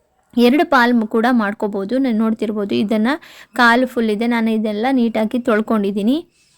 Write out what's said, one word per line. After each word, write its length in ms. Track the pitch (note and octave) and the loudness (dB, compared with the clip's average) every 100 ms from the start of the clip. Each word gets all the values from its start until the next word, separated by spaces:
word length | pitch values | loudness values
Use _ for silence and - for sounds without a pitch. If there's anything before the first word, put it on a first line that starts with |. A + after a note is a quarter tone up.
| _ _ _ - | _ _ _ 2
ಎರಡು 320 | A#3+ D4 E4+ | 4 4 2
ಪಾಲ್ಮ್ 360 | C#4 A#3+ A#3+ G#3+ | 2 2 2 0
ಕೂಡ 200 | A3+ A#3 | 0 0
ಮಾಡ್ಕೋಬೋದು. 680 | B3 G3+ G#3 G#3+ G3+ G3 B3 | 0 -2 -4 -6 -4 -4 -2
ನಾನು 200 | C4+ A3 | 0 0
ನೋಡ್ತಿರ್ಬೋದು 560 | A3+ A3 A3 G#3+ G3+ | 0 -2 -4 -4 -4
ಇದನ್ನ 340 | A#3+ G#3+ A3 A3+ D#4 - - - | -2 -2 0 0 -2 -8 -20 -10
ಕಾಲು 320 | - A#3+ A#3+ B3+ | 0 4 4 2
ಫುಲ್ 240 | B3 A3+ | -2 -2
ಇದೆ. 160 | G#3 A#3 | -2 -2
ನಾನು 240 | A#3 A3 | 0 0
ಇದೆಲ್ಲ 360 | A3 A3 G#3 B3 | 0 -2 -2 0
ನೀಟಾಗಿ 460 | C4+ A#3 A3 A3 B3 | 0 0 0 -2 -2
ತೊಳ್ಕೊಂಡಿದ್ದೀನಿ. 880 | B3 G#3+ G#3+ A3 G3 G#3 G3+ D4 - _ _ | 0 0 0 0 0 -2 0 -2 -4 _ _